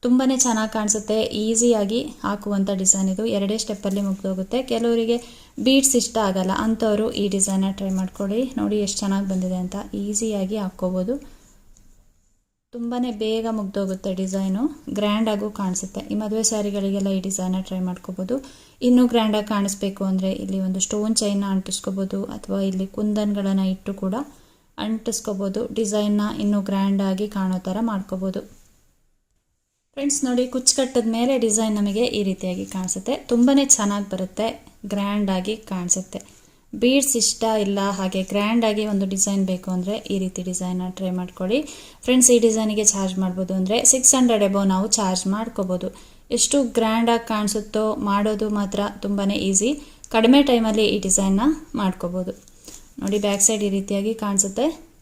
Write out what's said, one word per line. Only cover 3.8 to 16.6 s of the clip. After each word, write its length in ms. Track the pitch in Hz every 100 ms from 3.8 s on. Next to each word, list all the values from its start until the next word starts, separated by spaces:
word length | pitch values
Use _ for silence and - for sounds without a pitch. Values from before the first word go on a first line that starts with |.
| 208 196 202
ಮುಗ್ದೋಗುತ್ತೆ. 500 | 190 196 190 190 247 262
ಕೆಲವರಿಗೆ 440 | 226 233 233 226 233 - - - - 214
ಬೀಡ್ಸ್ 300 | 269 269 240
ಇಷ್ಟ 160 | 233 233 208
ಆಗಲ್ಲ, 240 | 190 185 190 220
ಅಂಥವರು 400 | 220 226 208 220 -
ಈ 20 | 202 196
ಡಿಸೈನ್ನ 340 | 190 190 190 190
ಟ್ರೈ 100 | 196 190
ಮಾಡ್ಕೊಳ್ಳಿ. 420 | 185 - 202 214 262 254
ನೋಡಿ 180 | 208 214 202
ಎಷ್ಟು 140 | -
ಚೆನ್ನಾಗಿ 260 | 202 196 202
ಬಂದಿದೆ 260 | 190 185 185
ಅಂತ, 120 | 180 190 - 208
ಈಸಿಯಾಗಿ 560 | 202 208 226 208 190 214
ಹಾಕ್ಕೋಬೋದು. 520 | 190 - 185 185 185 277 - - - - - - - - _ _ _ _ _ _ _
ತುಂಬಾ 240 | 240 233 247 247 214
ಬೇಗ 220 | 220 220 226 220
ಮುಗ್ದೋಗುತ್ತೆ 520 | 196 202 196 190 196 185
ಡಿಸೈನು, 420 | 190 190 190 190 277 - - 196
ಗ್ರ್ಯಾಂಡಾಗೂ 520 | 208 208 220 208 208 208
ಕಾಣಿಸುತ್ತೆ. 420 | 196 285 190 - -
ಈ 60 | 208
ಮದುವೆ 220 | 214 220 220
ಸ್ಯಾರಿಗಳಿಗೆಲ್ಲ 640 | 214